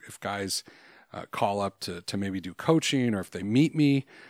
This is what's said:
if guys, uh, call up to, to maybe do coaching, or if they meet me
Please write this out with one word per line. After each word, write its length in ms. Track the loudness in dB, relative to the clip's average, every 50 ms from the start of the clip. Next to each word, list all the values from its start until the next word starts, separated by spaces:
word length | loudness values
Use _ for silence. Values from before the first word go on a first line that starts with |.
| -20
if 140 | -20 -14 -10
guys, 420 | -6 -6 -4 -4 -4 -4 -4 -6 -8 -10 -18 -20 -20 -20 -20 -20 -20 _ -14
uh, 140 | -12 -12 -10 -6
call 280 | -2 0 0 0 0
up 200 | -2 -4 -4 -6
to, 220 | -10 -10 -10 -10 -10
to 140 | -8 -6
maybe 240 | -4 -4 -4 -4 -6
do 140 | -6 -8 -12
coaching, 600 | -2 2 4 4 4 4 2 0 2 2 2 0
or 60 | -2
if 120 | -2 -6 -8
they 100 | -8 -4
meet 320 | 2 4 4 4 4 4
me 300 | 4 4 4 4 2 0 _ -12 -20 -20 -20